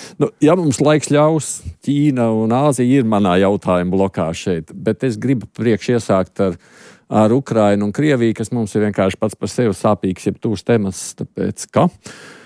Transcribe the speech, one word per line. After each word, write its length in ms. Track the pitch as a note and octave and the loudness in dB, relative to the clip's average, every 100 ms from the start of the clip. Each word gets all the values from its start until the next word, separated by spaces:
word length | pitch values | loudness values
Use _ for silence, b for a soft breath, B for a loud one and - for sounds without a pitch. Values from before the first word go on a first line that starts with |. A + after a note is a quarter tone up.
| B - | B -4
Nu, 120 | D3 - | -4 2
ja 120 | D3 F#3 | 2 4
mums 220 | D#3+ B2 | 2 2
laiks 300 | C#3+ D3+ - | 2 2 2
ļaus, 360 | D3 D3+ D#3+ - - - - | 2 2 2 -4 -10 -12 -8
Ķīna 420 | - C#3+ D3 B2+ A2+ | -2 0 2 2 0
un 200 | A2 A2 | 0 0
Āzija 480 | B2 D3 C3 B2 C#3 | 2 2 2 2 2
ir 80 | A2+ | 2
manā 260 | G#2 G2 F#2 | 2 2 2
jautājuma 540 | G2 G2+ F#2+ F2+ F2+ | 2 0 0 0 0
blokā 380 | F#2 F#2+ - D#2+ | 0 0 -2 -4
šeit, 380 | E2 G2+ E2+ D#2 | -4 -4 -4 -6
bet 300 | F#2+ G#2 - C3 | -6 -4 -2 -4
es 120 | G#2+ | -2
gribu 280 | A#2+ B2+ - - | -2 -2 -4 -4
priekš 340 | A2+ G#2 - | 0 0 0
iesākt 480 | A#2 - F#2+ F2+ - | -2 0 0 -2 -2
ar, 140 | F#2+ E2+ B B B B - | -4 -4 B B B B -2
ar 280 | A2 G#2+ | 2 4
Ukrainu 520 | B2+ - A2+ G#2 G2+ G#2 | 2 0 2 2 2 0
un 80 | |
Krieviju, 400 | G2+ D3+ C3 A#2 | -2 0 2 0
kas 160 | G#2+ A2 | -2 -4
mums 240 | B2 G#2+ | -4 -4
ir 140 | G#2+ G#2 | -2 -2
vienkārši 300 | G2 F#2+ - | 0 -2 -2
pats 180 | A2 - | -4 -4
par 140 | G2+ | -6
sevi 240 | - A#2 F#2 | -2 -2 0
sāpīgs, 480 | G#2+ G#2 G2 F2+ G#2 | 0 0 -2 -4 -6
jeb 140 | - | -4
tūs 240 | A2+ G2+ - | -4 -4 0
temats, 460 | A#2 G2 - - - | 0 0 -6 -10 -12
tāpēc 480 | - - F#2+ - - | -12 -6 -6 -6 -4
ka 160 | A2 F3 - B B B B | 0 0 -2 B B B B